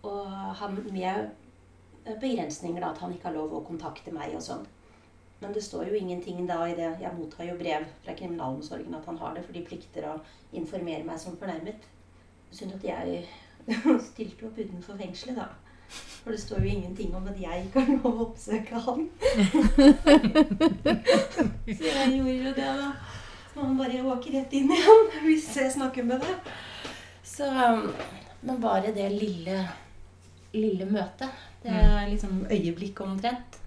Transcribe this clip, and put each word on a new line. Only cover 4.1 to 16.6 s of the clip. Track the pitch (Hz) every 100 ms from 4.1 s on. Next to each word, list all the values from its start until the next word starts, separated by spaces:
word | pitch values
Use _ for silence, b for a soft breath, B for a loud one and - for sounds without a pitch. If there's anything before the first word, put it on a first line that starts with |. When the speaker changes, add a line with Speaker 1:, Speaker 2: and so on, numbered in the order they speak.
Speaker 1:
meg | 160 156
og | -
sånn. | - - - - B B B - - -
Men | 202
det | 208
står | 208 170 175
jo | 214
ingenting | 185 175 175 175 180
da | 170 170
i |
det. | 170 165 165
Jeg | 185 170
mottar | 156 - 175
jo | 175
brev | 170 151 160 -
fra | -
kriminalomsorgen | 156 175 170 131 135 151 - 170 160
at | 170
han | 165
har | 165 160
det, | 180
for |
de | 175
plikter | - 175 - -
å | 151 156 B B B
informere | - 165 190 170 156 165
meg | 165
som | 180 170
fornærmet. | 190 165 175 220 - - - b b - -
Synd | - 196
at | 190
jeg | 185 - 175 175 175 B B B -
<laughs> |
stilte | 220 302 254 - - 214 - 226
opp | 226
utenfor | 196 180 180 202
fengselet | 185 - 254 247
da. | - - B B B B B B
For | -
det | 208
står | -
jo | 196